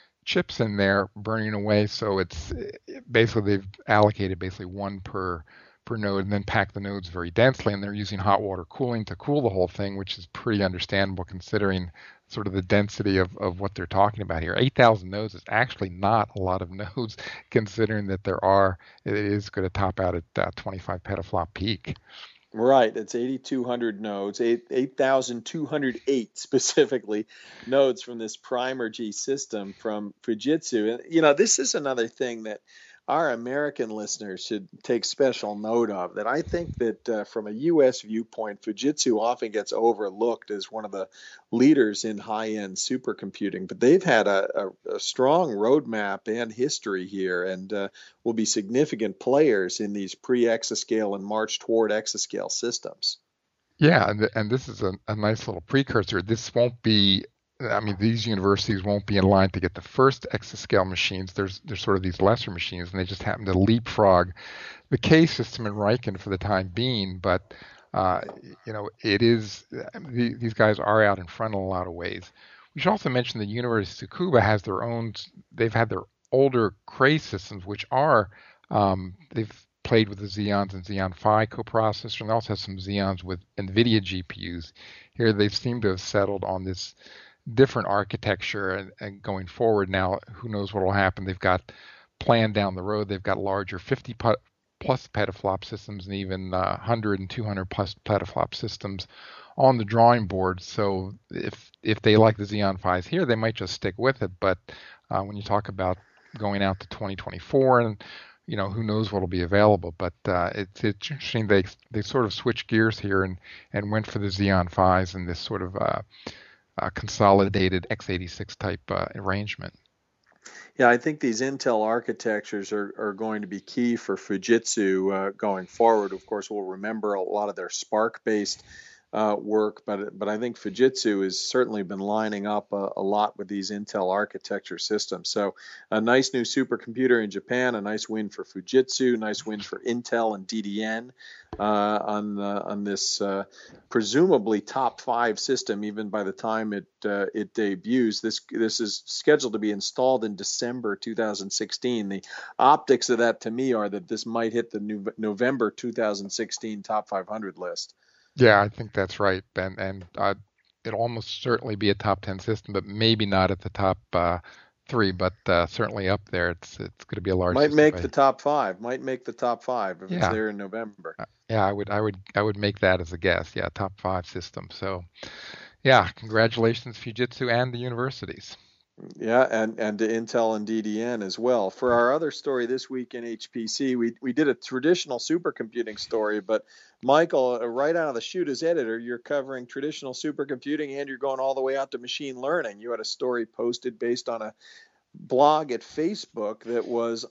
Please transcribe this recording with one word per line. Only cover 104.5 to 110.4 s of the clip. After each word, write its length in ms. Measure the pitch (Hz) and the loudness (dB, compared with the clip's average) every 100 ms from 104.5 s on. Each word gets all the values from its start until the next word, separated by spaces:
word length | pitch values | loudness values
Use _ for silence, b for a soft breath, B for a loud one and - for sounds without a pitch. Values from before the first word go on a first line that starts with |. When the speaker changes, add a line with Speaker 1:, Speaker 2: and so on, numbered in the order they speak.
| 90 - B B B - | 0 -4 B B B -6
Speaker 1:
uh, 120 | 95 | -4
when 120 | 98 101 | -4 -8
you 80 | |
talk 240 | 104 104 101 | -2 -2 -2
about 300 | 95 92 92 _ _ _ - | -4 -2 -4 _ _ _ -8
going 240 | 107 101 | -4 0
out 180 | 98 95 | 0 -2
to 60 | - | -8
twenty 260 | - 101 98 | -10 -8 -8
twenty-four, 640 | - 90 - 139 131 123 | -10 -12 0 4 6 6
and, 220 | 117 104 B B B B - | 4 -2 B B B B -8
you 100 | 107 | -4
know, 140 | 98 | -4
who 140 | 101 | -2
knows 280 | 110 107 110 | -2 0 0
what'll 160 | 101 92 | 2 2
be 140 | 92 | 2
available. 540 | 87 98 107 101 87 82 | 4 8 8 8 2 -4
But, 160 | 90 - - | -6 -4 0
uh, 260 | 90 | 2